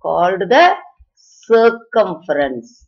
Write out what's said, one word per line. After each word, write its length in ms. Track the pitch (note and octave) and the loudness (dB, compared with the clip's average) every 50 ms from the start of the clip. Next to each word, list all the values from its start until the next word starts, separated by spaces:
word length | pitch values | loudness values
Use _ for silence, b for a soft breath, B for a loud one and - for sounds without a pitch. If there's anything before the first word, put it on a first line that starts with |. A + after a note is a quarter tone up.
| - | -4
Called 360 | E3 E3 E3 F3 F3+ F#3+ F3+ G3 F3+ A#3+ | -4 -2 0 0 -2 -2 -4 -2 0 2
the 100 | D4 F4 F4+ G4 - - - _ _ _ _ _ _ _ _ _ _ _ | 4 4 2 0 -2 -10 -20 _ _ _ _ _ _ _ _ _ _ _
circumference. 1200 | - A3+ A3+ A3+ A#3 A#3 - - _ - A3+ G#3 F#3 E3+ E3 - - D3 C#3+ C#3+ C3+ C3 A#2+ A2+ - _ _ _ | 0 2 4 4 2 0 -2 -16 _ -2 -2 0 0 -4 -10 -6 -6 -4 -2 -2 -4 -6 -10 -14 -16 _ _ _